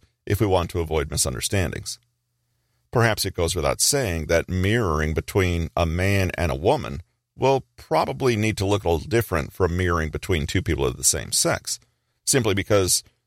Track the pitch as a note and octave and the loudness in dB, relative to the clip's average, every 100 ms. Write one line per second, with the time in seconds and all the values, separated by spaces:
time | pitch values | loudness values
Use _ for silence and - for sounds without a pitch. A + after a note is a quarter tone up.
0 | _ _ - G2+ G#2 F#2 F2 F2 D#2 D#2 | _ _ -4 0 2 2 2 -2 -2 -2
1 | C#2+ D2 - A#1+ - G2+ E2+ - - - | -2 -2 -2 -2 -2 -2 -2 -4 -10 -14
2 | _ _ _ _ _ _ _ _ _ B2 | _ _ _ _ _ _ _ _ _ 2
3 | A2+ G#2+ G2 F2+ E2+ F2+ C#2 - - C#3+ | 2 2 -2 -2 -2 0 0 2 0 0
4 | A2+ E2+ D2+ E2 - F#2 F#2+ A#2 F#2+ D2+ | 0 -2 0 0 2 0 0 2 2 0
5 | D#2 D#2 - G2+ F#2 E2+ D#2+ - E2+ E2+ | 0 -2 -2 0 2 0 -2 -2 0 0
6 | F#2+ G2+ F#2 - E2 C2 F#2+ D3 B1 C#2 | 0 2 0 -2 -2 0 0 0 -2 -10
7 | - _ _ - B2+ C3+ - _ - D#3+ | -12 _ _ -2 2 2 -2 _ -2 0
8 | - C3 C3 G#2+ A2 - G2 G2+ F2 E2 | 0 0 0 2 0 0 0 0 2 0
9 | C#2+ F#2 - E2+ - - F2+ F2+ F2+ E2+ | 0 0 0 -2 -4 -2 0 2 0 0
10 | D#2 D2+ - E2+ C#2+ F#2+ E2+ D2 C2 B1 | -2 -4 -2 -2 0 -2 0 0 0 0
11 | C2 C#2+ G1+ - E3+ - - - _ _ | -2 -2 -2 -2 0 -2 -4 -10 _ _
12 | _ _ - C3+ G#2+ F#2+ F2+ G#2 F2+ - | _ _ 0 0 2 0 2 2 4 0
13 | - _ | -4 _